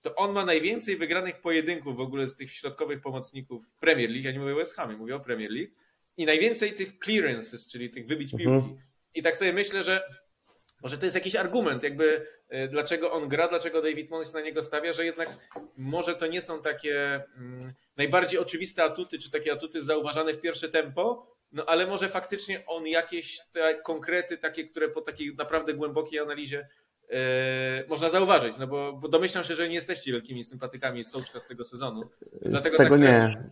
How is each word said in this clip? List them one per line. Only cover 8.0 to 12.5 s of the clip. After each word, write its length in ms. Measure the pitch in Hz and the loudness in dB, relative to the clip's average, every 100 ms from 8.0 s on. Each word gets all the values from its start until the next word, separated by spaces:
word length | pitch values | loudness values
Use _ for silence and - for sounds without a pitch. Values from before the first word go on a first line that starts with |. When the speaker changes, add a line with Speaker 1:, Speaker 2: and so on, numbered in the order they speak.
| 113 | -6
Speaker 1:
wybić 260 | 151 139 | -6 -4
Speaker 2:
Mhm. 280 | 113 - 131 | 0 4 4
Speaker 1:
piłki. 200 | 127 - _ _ _ | 2 -8 _ _ _
I 100 | 160 | 0
tak 120 | 160 160 | 0 2
sobie 180 | 185 | 2
myślę, 300 | 175 202 196 | 2 0 0
że 200 | 175 190 190 - _ _ _ _ _ _ | 0 0 -2 -14 _ _ _ _ _ _
może 160 | 131 139 | -8 -4
to 80 | 185 | -2
jest 100 | 175 | -2
jakiś 200 | 180 190 | -2 -2
argument, 480 | 185 247 190 127 | 0 2 0 0
jakby, 440 | 143 139 156 151 - - | -4 2 4 4 -2 -18
e, 180 | _ | _